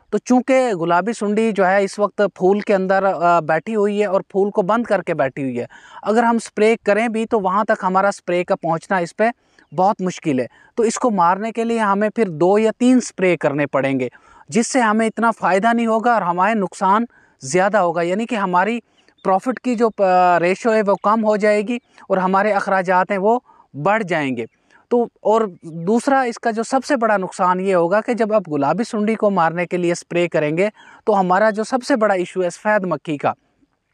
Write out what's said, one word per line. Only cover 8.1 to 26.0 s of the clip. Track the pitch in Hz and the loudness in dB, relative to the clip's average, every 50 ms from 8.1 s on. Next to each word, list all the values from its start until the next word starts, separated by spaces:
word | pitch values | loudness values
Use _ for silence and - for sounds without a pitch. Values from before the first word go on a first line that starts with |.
स्प्रे | 196 - - - 175 180 175 | 0 -2 -4 -2 -2 -2 0
का | - 196 | -2 -2
पहुँचना | 185 - 165 165 165 - - 202 185 | -4 -2 -2 -4 -4 -4 -2 -2 -2
इस | 175 165 | -2 -4
पे | - - 214 233 240 _ _ _ _ _ _ _ - | -4 -2 -2 -2 -2 _ _ _ _ _ _ _ -4
बहुत | 151 185 196 214 - | 0 0 0 0 0
मुश्किल | 190 180 175 - - 165 139 127 | -4 -6 -6 -6 -4 -2 -2 -2
है। | 120 - _ _ _ _ _ - | -2 -6 _ _ _ _ _ -2
तो | 226 | -2
इसको | 226 - - - 254 | -2 -2 0 -2 0
मारने | 214 190 170 170 185 185 214 226 | 0 2 2 2 2 0 -2 -6
के | 214 233 226 | -6 -4 -4
लिए | 233 233 226 | -2 -2 0
हमें | 220 202 196 196 214 214 | 0 0 0 2 0 -2
फिर | - - 226 190 | 0 0 -2 -2
दो | 160 147 170 180 202 214 | 0 0 2 4 4 4
या | 220 220 | 2 0
तीन | 208 - 240 247 254 247 | 0 2 4 4 4 4
स्प्रे | - - - - 190 180 175 | 2 0 -4 -2 0 0 0
करने | - - 151 143 147 147 | 2 0 -2 0 -2 -2
पड़ेंगे, | 139 - 139 135 135 135 131 127 120 - - _ _ _ - - - | -2 0 0 0 0 0 -2 -4 -6 -8 -12 _ _ _ -20 -12 -4
जिससे | 143 208 233 - - 269 | -2 -2 0 0 0 0
हमें | 233 220 214 220 226 220 | 2 2 2 0 0 -2
इतना | - - 220 233 | -2 -2 0 0
फ़ायदा | 214 - - 175 180 196 196 233 233 | 0 0 0 0 0 2 2 2 2
नहीं | 233 233 226 | 2 0 0
होगा | 220 226 208 247 240 | 0 0 2 0 0
और | 214 185 | 0 0
हमारे | 175 175 180 185 208 233 | -2 0 0 0 0 0
नुकसान | 214 190 175 - - 196 190 196 220 240 - _ _ _ _ _ _ | 0 -2 -4 -4 -2 0 2 2 2 0 -2 _ _ _ _ _ _
ज़्यादा | - 131 139 185 185 208 196 214 | -8 -2 0 2 2 2 2 2
होगा, | 180 175 156 175 | 2 2 0 0
यानी | 170 175 180 208 233 | -2 -2 -2 -2 -4
कि | 226 254 | -4 -4
हमारी | 208 196 185 175 175 185 208 233 240 - _ _ _ _ _ _ _ - | -4 -2 0 0 0 0 0 -2 -6 -8 _ _ _ _ _ _ _ -2
प्रॉफिट | 190 185 190 - 254 233 - | 0 0 0 0 -2 -4 -4
की | - 247 247 | -2 -4 -2
जो | 208 233 220 | 0 0 0
प-, | - - 202 185 180 180 180 180 175 170 | 0 0 2 2 4 4 4 4 4 4
रेशियो | 165 175 190 - - 240 220 | 2 0 0 0 0 0 0
है | 220 | 2
वो | 214 196 196 | 2 0 0
कम | 180 - 202 214 233 | 0 0 0 0 2
हो | 214 214 214 208 | 2 0 0 2
जाएगी | 202 208 208 208 214 196 240 240 - _ _ - - - | 2 2 2 0 0 -4 -6 -8 -10 _ _ -16 -8 -4
और | 196 185 | -2 0
हमारे | 180 185 190 190 202 214 | 0 2 2 2 2 2
अखराजात | 202 196 190 202 196 190 185 175 185 180 190 - | 0 -2 0 0 0 0 0 2 2 2 2 0
हैं | 202 196 | -2 -2
वो | 185 208 233 254 - _ - _ _ _ - | 0 0 0 0 -2 _ -20 _ _ _ -10
बढ़ | 135 147 190 208 220 220 | -6 -2 0 0 0 0
जाएंगे। | 165 180 160 147 135 127 117 113 - _ _ _ _ _ _ _ - | -2 -2 -2 -2 -2 -4 -6 -6 -10 _ _ _ _ _ _ _ -2
तो | 240 240 233 202 _ _ - | 0 0 0 -2 _ _ -2
और | 196 214 226 226 202 175 - - | 0 2 2 0 -2 -6 -12 -16
दूसरा | 165 156 165 165 180 220 240 | -14 -12 -8 -4 -2 -2 0